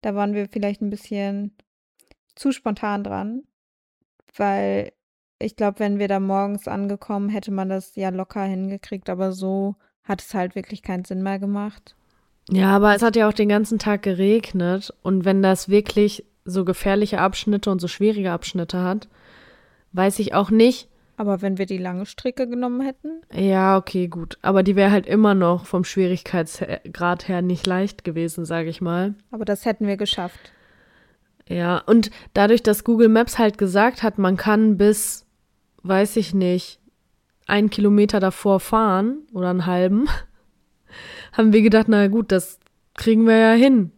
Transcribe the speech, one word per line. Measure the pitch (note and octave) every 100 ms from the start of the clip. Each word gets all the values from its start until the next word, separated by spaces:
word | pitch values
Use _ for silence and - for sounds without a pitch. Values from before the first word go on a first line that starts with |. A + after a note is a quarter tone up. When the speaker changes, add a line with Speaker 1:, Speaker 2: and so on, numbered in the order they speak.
Speaker 1:
Da | A3
waren | G3+ G3+
wir | G#3 G3+
vielleicht | G#3 G3+ G3+
ein | G#3
bisschen | G#3 - G3+ G3 G3+ G3+ _ _ _ _ _ _ _ _
zu | - C#4
spontan | C4 - G#3 G#3+ G3+
dran, | G3+ G3 G3+ A#3+ D4 _ _ _ _ _ _ _ _ -
weil | G3+ G3 G3 G3 - _ _ _ _ _
ich | A3 -
glaub, | G#3 G3+
wenn | G#3 G3+
wir | G3+
da | G3
morgens | F#3+ G3 G3+ G3+ -
angekommen, | G3+ G3+ G3+ - G3+ G3+
hätte | G#3+ G3
man | G3 F#3+
das | F#3+ F#3+ -
ja | F#3+
locker | F#3 F#3+ -
hingekriegt, | G3 F#3+ F#3+ G3 - G3 -
aber | F3+ F#3+
so | F#3 F#3+ F#3+ G3 G3+ _ _
hat | - G3
es | -
halt | G3+ F3+
wirklich | G3 F#3 G#3
keinen | - F#3
Sinn | F#3 F#3+
mehr | F#3+ G3
gemacht. | G3 G3+ G#3 - _ _ _ _ _ _ -
Speaker 2:
Ja, | F#3 F#3+ G3+
aber | G#3
es | G3+
hat | A#3 A3+
ja | G#3+
auch |
den | G#3 G#3
ganzen | G#3 G#3+ A3
Tag | - G#3
geregnet | G3+ F3+ F#3+ A3+ G#3+ F#3+ F3 F#3 - -
und | F#3 F#3+
wenn | F3+ G3
das | G3 F#3+ -
wirklich | G3+ G#3 - G#3 G#3 - _
so | - F#3
gefährliche | F3+ F#3 G3+ G3 G#3 F#3+
Abschnitte | F#3+ F#3+ - G3+ G#3
und | F#3+
so | F3
schwierige | - G#3 G#3 F#3+
Abschnitte | E3+ - F3+ E3 F3+
hat, | F3+ G#3 - _ _ - - _ _ _ _
weiß | F3+ F#3+ G3+
ich | G#3
auch | - G3
nicht. | A3 A#3 B3+ - _ _ _
Speaker 1:
Aber | G#3 F#3+
wenn | G3+ F#3+
wir | F#3+
die | F#3+
lange | F#3 F3+ G#3
Strecke | - B3+ B3 B3+
genommen | A#3+ B3 B3
hätten? | C4+ C4 D4+ D#4+ _
Speaker 2:
Ja, | - G3 F#3+ F#3+ F#3+
okay, | F#3 F#3+ F3
gut. | F3 E3 -
Aber | - G3
die | F#3 G3
wär | G3
halt | G3+ -
immer | G#3 G#3+
noch | G3 F3 F3
vom | - F#3
Schwierigkeitsgrad | F3+ - F#3 F3+ - F#3 D#3+ - - - - - F3 F3 -
her | F3+
nicht | F3+ F3+ -
leicht | F#3 G3 -
gewesen, | - D#3+ E3 E3
sag | D#3+ E3 E3
ich | E3
mal. | F3 F3 F#3+ G3+ _
Speaker 1:
Aber | A3
das | A3 G3+
hätten | - G#3+ G#3
wir | G3
geschafft. | G3+ - F3+ - - _ _ _ _ _ _ _ _ _ _
Speaker 2:
Ja, | F3 F3 F3+
und | - A3+ G#3+ - -
dadurch, | - G#3 A3+
dass | A3+ G#3
Google | - A3+ A3+
Maps | A3 A#3+ -
halt | A3 G#3
gesagt | G3 F#3+ A3+ B3+
hat, | A3+ G#3
man | F#3+ F#3+
kann | G#3+ G#3+ A3 G3
bis, | G3+ G#3+ - - _ _ _ _ _ _
weiß | F3+ F#3+ G3+ A3+
ich | F3
nicht, | G3 F3+ F3+ - - _ _ _ _ _ _ -
einen | G#3 G#3
Kilometer | - G#3 G#3 G#3 G#3
davor | F#3+ - G#3 G3
fahren | - A3 A3 F#3 G#3+ C#4+ D4+
oder | G#3+ F3+
einen | F3+ F3
halben, | F3+ F#3 G3+ D4 - - _ _ _ _
<laughs> | _ _ - - - -
haben | - A3
wir | G#3+
gedacht, | A3 A3 A3
na | G#3 G3+
gut, | A3 G#3+
das | F#3+ F3+ - _ _ _
kriegen | - - A3+ A3+
wir | A3+
ja | A3
hin. | A3+ C4+ B3+ F3+